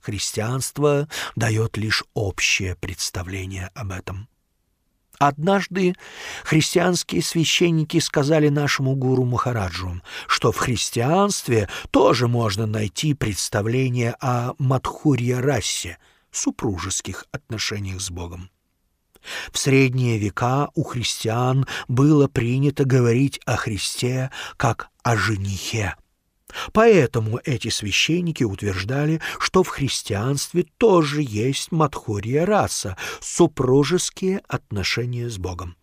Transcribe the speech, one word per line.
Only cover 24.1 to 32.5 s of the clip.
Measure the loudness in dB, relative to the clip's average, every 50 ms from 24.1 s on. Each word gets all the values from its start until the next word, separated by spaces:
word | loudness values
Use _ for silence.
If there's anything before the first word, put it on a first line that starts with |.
| -2 -2 -4 -6 -8 -12 -14 -14 -6 _
как | 0 0 0 _ -8 -16 _ _ _
о | 0 2
женихе. | 2 2 0 -2 -2 -2 -4 -6 -6 -6 -6 -4 -4 -4 -4 -6 -10 -18 _ _ _ _ _ _ _ _ -16 -12 -12 -12 -2 2
Поэтому | 4 6 8 8 6 4 4 0 -2 -2 -2 -4 -4 -4
эти | -4 -4 -4 -2 -4
священники | -4 -4 -4 -2 0 0 0 2 0 0 0 -2 -2 0 -2
утверждали, | -2 -2 -2 -4 -2 -2 -2 -4 -4 -2 0 0 0 0 -2 -4 -8 -6 -4
что | -6 2 2 2 2
в | 2
христианстве | 0 -2 -2 -2 -2 -4 -4 -4 -2 -2 0 0 -2 -2 -4 -2 0 -2 -2 -2 _ _
тоже | 4 6 6 6 6 4 0 -2
есть | -2 -2 -2 0 0 0 0 -2 -4 -2
Мадхурья | 2 2 2 2 0 -6 -6 -4 -4 -4 -2 0 0 2 2
раса, | 4